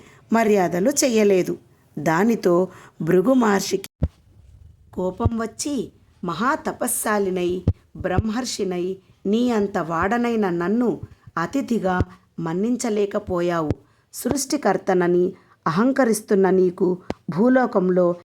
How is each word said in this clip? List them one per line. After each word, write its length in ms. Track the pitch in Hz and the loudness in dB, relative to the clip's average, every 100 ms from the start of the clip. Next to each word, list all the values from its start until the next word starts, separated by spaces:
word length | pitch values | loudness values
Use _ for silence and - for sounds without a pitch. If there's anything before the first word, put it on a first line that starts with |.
| - - - | -14 -18 -2
మర్యాదలు 560 | 226 220 202 170 175 233 | 0 4 2 2 0 0
చెయ్యలేదు. 680 | 294 277 220 202 185 170 - _ _ _ 156 | 2 2 4 4 4 0 -6 _ _ _ -4
దానితో 680 | 160 165 233 220 196 175 185 - - - | 0 2 2 2 2 2 0 -8 -20 -8
భృగు 320 | 160 180 196 | 0 2 4
మహర్షికి 720 | 262 214 196 - 190 - - - _ _ - - - - _ _ | 2 2 0 -2 -6 -6 -6 -6 _ _ -20 -20 -20 -20 _ _
కోపం 440 | - 185 185 226 226 | -6 -6 -2 -2 -2
వచ్చి, 540 | 226 - 294 269 160 _ _ - | -6 -8 -6 -6 -8 _ _ -10
"మహాతపస్శాలినై, 1400 | 175 160 247 311 214 - 247 - 233 208 196 180 175 185 - - _ - | -8 -4 -2 -2 -6 -6 -6 -4 -2 -2 -2 -2 -4 -2 -2 -4 _ -8
బ్రహ్మర్షినై, 1000 | 175 185 220 220 247 - 190 180 180 185 _ _ 190 | -4 -2 -2 -4 -6 -6 -4 -4 -6 -8 _ _ -2
నీ 260 | 220 247 | 0 2
అంత 260 | 220 202 196 | 0 0 -2
వాడనైన 720 | 160 165 190 240 240 226 196 | -4 -2 0 0 0 0 0
నన్ను 520 | 175 175 226 233 143 - - - 165 | 0 0 0 0 -2 -10 -20 -10 -6
అతిథిగా 640 | 170 277 240 220 185 180 175 - _ - | -4 -4 -2 -2 0 0 -2 -6 _ -10
మన్నించలేకపోయావు. 1300 | 165 175 226 240 233 208 202 208 208 180 175 170 151 - _ _ _ | -6 -2 -2 -2 -2 -2 -2 -4 -4 -2 0 0 -2 -4 _ _ _
సృష్టికర్తనని 1200 | - 247 285 - 311 214 185 - 180 175 175 180 - _ _ 170 | -8 -4 -4 -2 -2 0 0 0 2 2 2 0 -4 _ _ -2
అహంకరిస్తున్న 840 | 160 254 269 233 220 - 202 185 | 2 2 4 2 0 0 2 4
నీకు 480 | 185 185 180 180 180 - - - 156 | 4 2 2 -2 -2 -8 -12 -6 2
భూలోకంలో 760 | 247 262 240 220 180 180 175 175 | 4 4 2 2 2 2 2 0